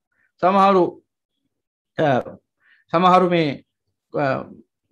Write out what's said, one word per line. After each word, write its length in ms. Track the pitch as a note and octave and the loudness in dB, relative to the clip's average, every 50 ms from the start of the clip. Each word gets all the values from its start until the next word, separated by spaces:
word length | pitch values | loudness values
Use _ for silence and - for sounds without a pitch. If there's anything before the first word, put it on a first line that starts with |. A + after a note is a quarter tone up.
| _ _ _ _ _ _ _ _ - | _ _ _ _ _ _ _ _ -2
සමහරු, 420 | F3+ G3 G3 F#3+ G3 G3 F#3 F3 - - - _ _ _ _ _ _ _ _ _ _ _ _ _ _ _ _ _ _ _ - | 0 2 2 2 2 2 2 0 -2 -4 -10 _ _ _ _ _ _ _ _ _ _ _ _ _ _ _ _ _ _ _ -4
අ, 100 | D#3+ D3 C3 A#2+ - - G2 - _ _ _ _ _ _ _ _ _ _ - | -2 0 0 -2 -4 -6 -12 -20 _ _ _ _ _ _ _ _ _ _ -2
සමහරු 380 | E3 F3+ F3+ F3+ F#3 F#3 F3 | 0 2 4 4 4 2 2
මේ, 180 | F3 E3+ D#3+ C#3+ B2 - - _ _ _ _ _ _ _ _ _ - | 0 -2 -2 -2 -6 -8 -14 _ _ _ _ _ _ _ _ _ -8
අ, 120 | - D3 C3+ B2+ C3 - - - - - _ _ _ _ _ | -6 -4 -4 -4 -6 -8 -12 -18 -20 -20 _ _ _ _ _